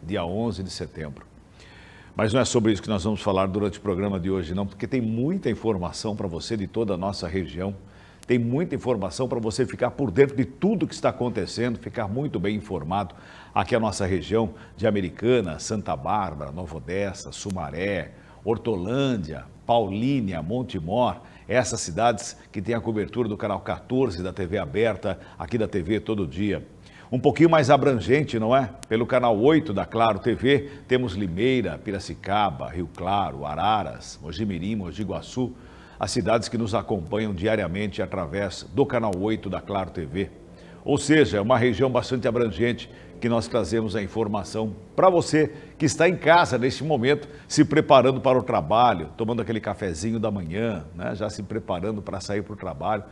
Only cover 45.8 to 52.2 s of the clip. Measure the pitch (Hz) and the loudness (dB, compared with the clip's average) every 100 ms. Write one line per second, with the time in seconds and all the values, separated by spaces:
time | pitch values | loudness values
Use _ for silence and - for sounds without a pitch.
45.8 | 156 - 170 175 151 170 156 127 123 - | 0 4 4 4 6 8 6 2 0 -2
46.8 | 147 139 127 147 - - - 151 143 151 | -2 0 2 2 0 -16 -4 4 6 6
47.8 | 156 135 131 131 131 127 101 107 76 110 | 8 8 8 4 4 2 4 0 2 4
48.8 | 123 90 78 - 113 117 107 110 104 98 | 6 4 -4 -4 -2 -2 -2 -2 -2 -4
49.8 | 98 80 110 113 104 101 80 95 117 90 | -4 -4 -4 -2 -2 -4 -4 -4 -4 -4
50.8 | 76 85 117 92 107 - 95 107 - 87 | -8 -10 -8 -6 -6 -6 -8 -8 -4 -4
51.8 | 101 107 95 95 | -4 -6 -6 -8